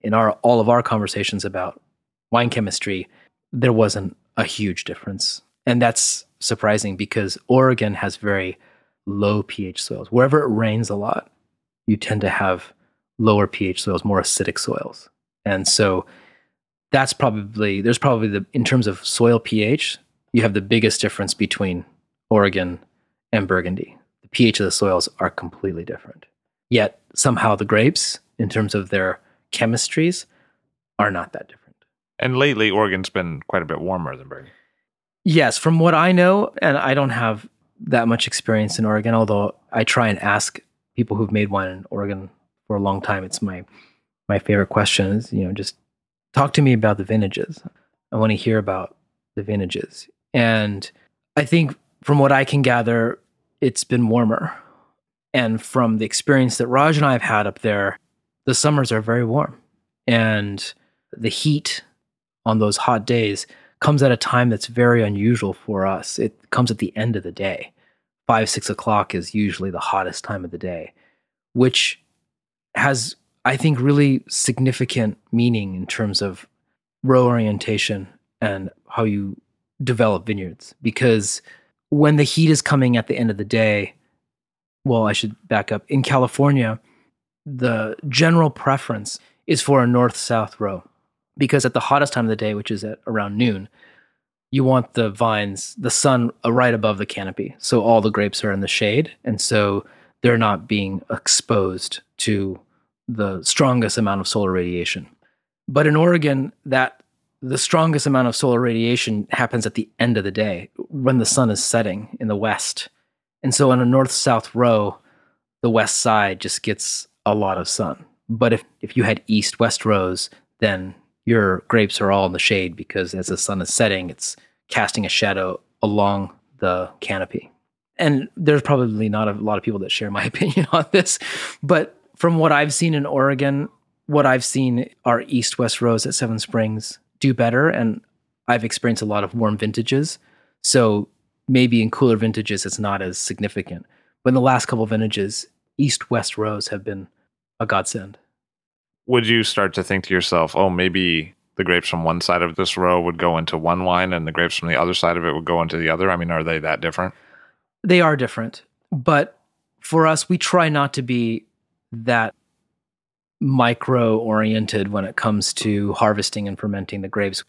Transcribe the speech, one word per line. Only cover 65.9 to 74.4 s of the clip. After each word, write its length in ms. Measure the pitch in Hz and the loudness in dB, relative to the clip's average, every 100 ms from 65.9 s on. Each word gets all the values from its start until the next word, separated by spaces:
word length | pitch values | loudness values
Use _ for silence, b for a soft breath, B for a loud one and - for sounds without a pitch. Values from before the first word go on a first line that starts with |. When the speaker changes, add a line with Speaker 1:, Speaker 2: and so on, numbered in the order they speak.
| 95 - - | -2 -8 -4
Speaker 1:
It 320 | 110 _ _ | -4 _ _
comes 220 | - 123 | 0 0
at 80 | 107 | -2
the 120 | 104 107 | -4 -2
end 200 | 113 107 | -2 -2
of 60 | |
the 100 | 87 | -6
day. 400 | 90 98 90 - _ _ _ _ _ - | -8 -8 -8 -14 _ _ _ _ _ 0
Five, 240 | 113 107 | 2 2
six 180 | - - | -2 -6
o'clock 440 | - - 107 95 | -4 0 0 0
is 220 | 92 - 107 | -6 -6 -2
usually 340 | 104 87 98 | -2 -2 -6
the 100 | 85 | -6
hottest 440 | - 95 90 85 | -4 -4 -4 -10
time 200 | - 101 | -10 -10
of 80 | 90 | -10
the 60 | 82 | -10
day, 360 | 92 85 - _ _ _ _ _ _ | -10 -10 -12 _ _ _ _ _ _
which 480 | 120 127 - - - _ _ _ _ _ _ _ - | 2 2 4 -2 -6 _ _ _ _ _ _ _ -2
has, 400 | 143 131 110 - _ _ 127 | 0 0 -6 -12 _ _ -2
I 100 | 135 | 2
think, 240 | 160 131 | 2 2
really 440 | 135 143 143 131 - | 4 4 4 2 -2
significant 920 | - | -4